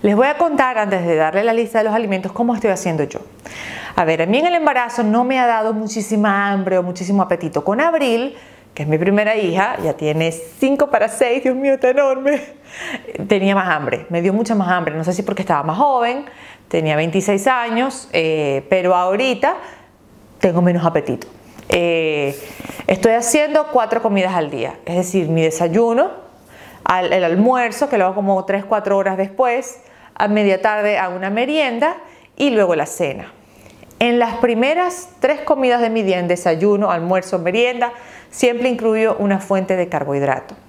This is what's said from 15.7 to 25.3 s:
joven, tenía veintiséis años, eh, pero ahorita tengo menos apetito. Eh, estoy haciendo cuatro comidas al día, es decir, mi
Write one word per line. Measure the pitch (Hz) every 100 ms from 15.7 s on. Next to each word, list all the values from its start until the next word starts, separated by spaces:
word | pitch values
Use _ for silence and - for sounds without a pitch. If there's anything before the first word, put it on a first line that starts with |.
| 170
joven, | 285 254 240 254 285 - - - -
tenía | 170 156 151
veintiséis | 165 175 190 202 202
años, | 254 233 226 262 262 -
eh, | - 160 156 147 135 135
pero | 190 180 180
ahorita | 180 202 262 214 269 359 - - - _ - - - -
tengo | 196 170
menos | 180 175
apetito. | 165 165 143 123 - - - - -
Eh, | 180 170 165 160 151 139 139 - - - - -
estoy | 190 226
haciendo | 226 233 302 302 302 302
cuatro | 254 220 226
comidas | 226 202 185
al | 180 151
día, | 135 127 - -
es | 175
decir, | 180 190
mi | 156